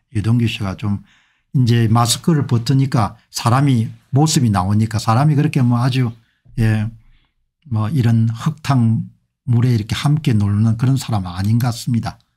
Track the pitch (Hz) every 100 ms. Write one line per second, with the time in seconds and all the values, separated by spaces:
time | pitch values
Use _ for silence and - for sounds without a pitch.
0 | _ 107 104 120 113 - 101 92 104 101
1 | - _ _ _ _ 139 117 120 113 117
2 | 117 - - 156 117 117 117 135 135 127
3 | 98 - _ - 117 127 143 123 110 -
4 | - 131 156 160 120 98 92 104 110 107
5 | - 113 156 143 156 151 123 120 117 131
6 | 123 117 _ _ _ - 110 107 107 -
7 | _ - _ _ _ _ 143 110 107 131
8 | 113 113 113 113 156 - - 131 117 113
9 | - _ _ _ - 120 123 117 101 -
10 | 147 151 - 110 101 101 113 110 127 131
11 | - 107 92 90 101 117 127 113 - 113
12 | 87 - _